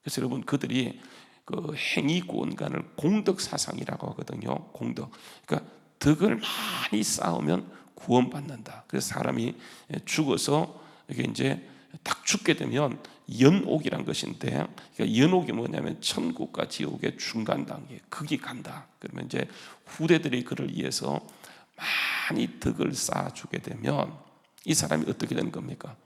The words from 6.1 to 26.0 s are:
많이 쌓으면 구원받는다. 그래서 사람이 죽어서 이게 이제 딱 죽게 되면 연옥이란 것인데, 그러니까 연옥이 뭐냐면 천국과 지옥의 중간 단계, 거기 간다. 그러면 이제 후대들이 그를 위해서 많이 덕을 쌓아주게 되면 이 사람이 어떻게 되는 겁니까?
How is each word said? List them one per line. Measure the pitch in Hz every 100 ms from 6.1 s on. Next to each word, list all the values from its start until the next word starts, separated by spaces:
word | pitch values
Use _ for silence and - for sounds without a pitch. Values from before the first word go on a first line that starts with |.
| 156 196 226
많이 | - - - - - 208
쌓으면 | - - - 76 73 90 - - - -
구원받는다. | - 123 123 147 147 123 110 - -
그래서 | - -
사람이 | - 131 127 113 - - - - - -
죽어서 | - 147 - - 147 - - - - -
이게 | 123
이제 | 123 117 131 175 - - - -
딱 | - - -
죽게 | 208 - 151
되면 | 135 120 143 117 - - - 117
연옥이란 | 131 190 - 156 - -
것인데, | - - - - - 123 - - - -
그러니까 | 113 113
연옥이 | 147 185 170
뭐냐면 | 110 120 - 85 80
천국과 | - - 85 - - - -
지옥의 | - - - - -
중간 | - 113 110 147 -
단계, | - - 127 -
거기 | - 147 139
간다. | - 123 - - - _
그러면 | - - -
이제 | - - - - - -
후대들이 | - 156 160 156 123
그를 | 120 - 135
위해서 | - 65 - 69 71 - - - - - -
많이 | - - - - - - 117 -
덕을 | - - -
쌓아주게 | 131 - - 50 - - -
되면 | - - - 143 - - - _ _ - -
이 |
사람이 | 156 - 78 -
어떻게 | - - -
되는 | -
겁니까? | - - - - 117